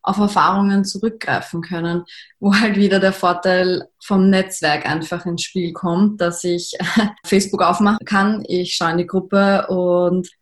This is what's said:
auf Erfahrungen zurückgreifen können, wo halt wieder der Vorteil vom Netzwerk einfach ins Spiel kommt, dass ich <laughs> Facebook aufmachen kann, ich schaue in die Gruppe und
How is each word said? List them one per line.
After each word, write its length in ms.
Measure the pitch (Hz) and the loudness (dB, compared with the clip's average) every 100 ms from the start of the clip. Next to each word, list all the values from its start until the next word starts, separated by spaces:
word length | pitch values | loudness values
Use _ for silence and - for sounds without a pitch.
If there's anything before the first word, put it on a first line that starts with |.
auf 160 | - 202 | -4 0
Erfahrungen 680 | 208 196 156 196 202 196 | 2 4 2 2 2 2
zurückgreifen 760 | 196 190 220 226 - 110 - 170 | 0 -2 -4 -4 -4 -4 -4 -8
können, 420 | 165 170 170 175 175 - - - | -6 -6 -2 -4 -6 -20 -20 -4
wo 120 | 202 | 0
halt 220 | 202 220 | 2 2
wieder 240 | 196 202 190 | 2 4 4
der 140 | 190 | 2
Vorteil 720 | 196 180 175 190 185 185 180 - _ | 2 -2 0 0 2 2 -2 -6 _
vom 260 | - 196 190 | -2 2 4
Netzwerk 640 | 190 190 - 156 151 - | 4 0 -2 -2 0 -2
einfach 340 | 156 160 175 | -4 -4 -6
ins 180 | 175 170 | -6 -6
Spiel 300 | - 190 170 | -6 -6 -6
kommt, 480 | 165 180 175 202 208 | -4 -2 2 2 2
dass 220 | 175 175 | -4 -2
ich 340 | 180 175 - - 175 - | -4 -4 -6 -8 -2 0
<laughs> 240 | 208 - | 0 -4
Facebook 380 | - 196 196 185 | 0 0 2 0
aufmachen 420 | 175 180 202 220 | 0 2 2 0
kann, 380 | - 202 202 214 - | 0 0 0 -2 -2
ich 260 | 180 180 | -4 -2
schaue 160 | - 170 | -2 -2
in 80 | 170 | -2
die 80 | 175 | -2
Gruppe 600 | 190 185 196 196 196 - | -4 0 2 4 2 0
und 600 | 185 180 175 175 185 180 _ | 0 2 2 2 0 -4 _